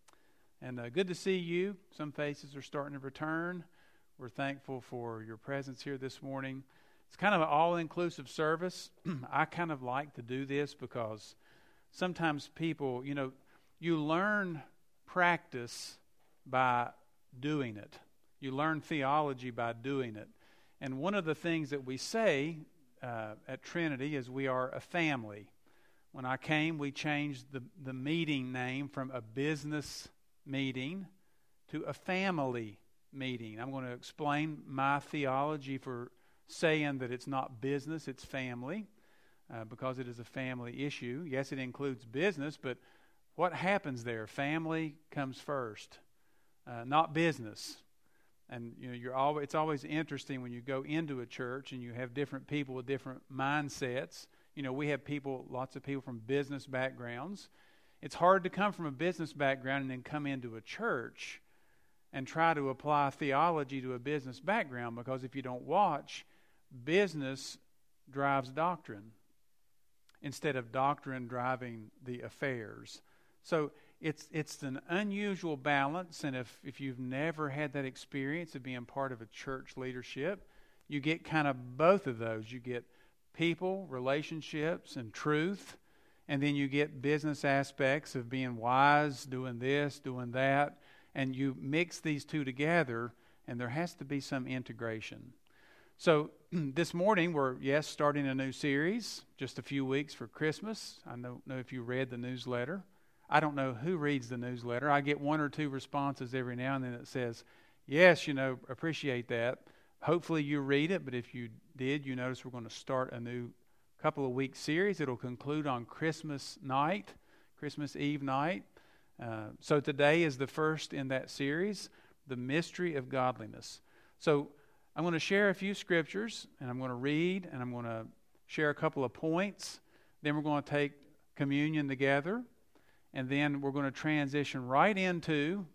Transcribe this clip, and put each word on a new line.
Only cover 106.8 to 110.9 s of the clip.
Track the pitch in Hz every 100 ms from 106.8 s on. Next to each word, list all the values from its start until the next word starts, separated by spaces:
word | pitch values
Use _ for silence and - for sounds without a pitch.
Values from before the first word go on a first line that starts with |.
then | 127
that | 120 -
says, | 127 120 117 - - - _ -
"Yes, | 143 180 160 -
you |
know, | 139 135 127 -
appreciate | 127 165 147 147 123 120
that." | 120 117 - - - _ _
Hopefully | - 170 - 165
you | 143 147
read | 135 139 160